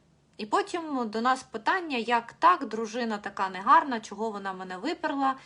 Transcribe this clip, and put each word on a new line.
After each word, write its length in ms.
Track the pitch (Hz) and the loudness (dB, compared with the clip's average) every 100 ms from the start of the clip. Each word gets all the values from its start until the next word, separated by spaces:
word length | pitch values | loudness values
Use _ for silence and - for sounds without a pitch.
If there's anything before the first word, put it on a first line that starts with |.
| _ _ _ - | _ _ _ -12
І 80 | 208 | -2
потім 640 | 359 392 349 311 269 226 | 0 0 -4 -4 -4 -2
до 120 | 220 | 0
нас 220 | 240 262 | 2 0
питання, 540 | - 220 294 370 330 247 | -2 -4 0 0 0 -4
як 360 | 220 240 226 | 0 0 0
так, 360 | - 330 359 240 | 2 4 4 0
дружина 500 | 220 220 233 226 208 | -4 -4 -2 -2 -2
така 300 | 208 208 190 | -4 -4 -4
негарна, 520 | 185 214 320 311 226 | 0 6 6 6 -2
чого 300 | - 202 226 | -6 -6 -6
вона 220 | 202 196 | -4 -6
мене 240 | 185 185 185 | -8 -8 -6
виперла, 600 | 254 349 302 277 269 262 | -4 -4 -4 0 0 -2